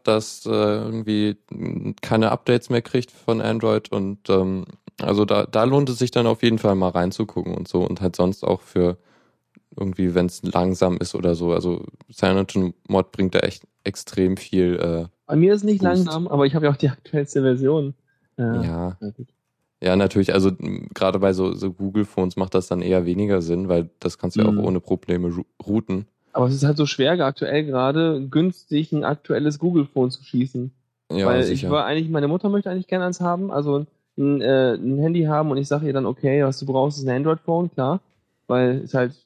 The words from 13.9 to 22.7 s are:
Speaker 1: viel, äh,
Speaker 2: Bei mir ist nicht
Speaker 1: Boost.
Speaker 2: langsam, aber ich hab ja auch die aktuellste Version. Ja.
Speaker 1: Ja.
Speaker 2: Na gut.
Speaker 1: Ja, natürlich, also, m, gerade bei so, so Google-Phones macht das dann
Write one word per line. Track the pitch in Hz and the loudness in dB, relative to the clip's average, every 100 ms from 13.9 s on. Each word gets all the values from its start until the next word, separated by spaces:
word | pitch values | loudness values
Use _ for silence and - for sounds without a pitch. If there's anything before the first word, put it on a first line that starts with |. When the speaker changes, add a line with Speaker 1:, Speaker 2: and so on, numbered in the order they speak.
| - - - 92 92 | -8 -6 0 0 0
Speaker 1:
viel, | - 95 90 87 | -2 0 0 0
äh, | 85 82 85 _ - | -2 -2 -6 _ -2
Speaker 2:
Bei | 147 | 2
mir | 180 | 4
ist | 208 | 4
nicht | 208 202 | 2 2
Speaker 1:
Boost. | 185 180 175 | 2 2 0
Speaker 2:
langsam, | 160 175 | -2 -2
aber | 143 139 | 2 2
ich | |
hab | 151 | 2
ja | 147 | 0
auch | 139 | 2
die | 147 | 0
aktuellste | 127 - 151 143 143 | -2 -6 -4 -2 0
Version. | 131 127 135 156 139 135 _ _ _ - | 2 2 2 2 0 -6 _ _ _ -6
Ja. | 117 117 | -2 -2
Speaker 1:
Ja. | 85 82 90 90 | -2 -4 -6 -8
Speaker 2:
Na | 104 | -12
gut. | 104 127 _ _ _ _ _ | -14 -18 _ _ _ _ _
Speaker 1:
Ja, | 92 | 0
natürlich, | 92 98 104 95 | 2 4 2 2
also, | 98 95 | 4 2
m, | 92 - 95 - | 2 -4 -8 -10
gerade | - 95 95 | -2 0 2
bei | 95 | 2
so, | 92 92 | 2 0
so | 87 98 | -2 -6
Google-Phones | 87 98 104 101 - 92 92 | -6 -4 -2 -2 -2 -2 -2
macht | 95 | -2
das | 95 | -2
dann | 90 | 0